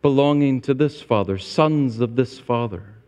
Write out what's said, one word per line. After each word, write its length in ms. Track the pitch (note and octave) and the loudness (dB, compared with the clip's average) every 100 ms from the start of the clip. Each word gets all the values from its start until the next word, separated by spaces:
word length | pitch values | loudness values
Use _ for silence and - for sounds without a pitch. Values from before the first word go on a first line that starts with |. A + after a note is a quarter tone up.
belonging 600 | C#3+ C3+ C#3+ D3 C#3+ C3 | 2 4 2 4 2 0
to 120 | A2+ | -2
this 260 | C3+ D3 - | 0 0 -2
Father, 380 | - A2 G2 F#2+ | -2 -2 0 -4
sons 640 | - - D#3 D3+ C3+ A2+ | -4 0 2 2 0 0
of 160 | A#2+ A#2 | -2 0
this 240 | B2+ - | -2 -4
Father. 560 | - A#2+ A#2 F2+ - - | -4 -4 -4 -8 -14 -20